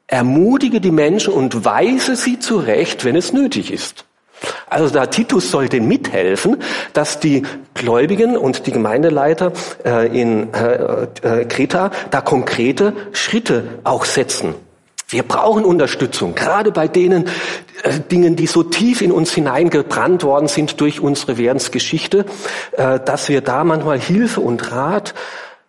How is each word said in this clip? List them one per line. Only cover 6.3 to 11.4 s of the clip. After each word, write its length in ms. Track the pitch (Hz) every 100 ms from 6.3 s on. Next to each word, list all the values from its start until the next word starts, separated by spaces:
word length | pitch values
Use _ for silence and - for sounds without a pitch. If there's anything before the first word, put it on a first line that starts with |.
| 95 190 277 - - -
dass 300 | - 147 -
die 220 | 156 139 139 - -
Gläubigen 640 | - 117 117 151 196 226 247
und 320 | 135 123 -
die 60 |
Gemeindeleiter, 800 | 127 107 117 165 147 143 160 180 175 - - -
äh, 220 | 120 113
in, 460 | 117 120 110 110
äh, 540 | 110 117 127 - 110 113 -
äh, 240 | 123 113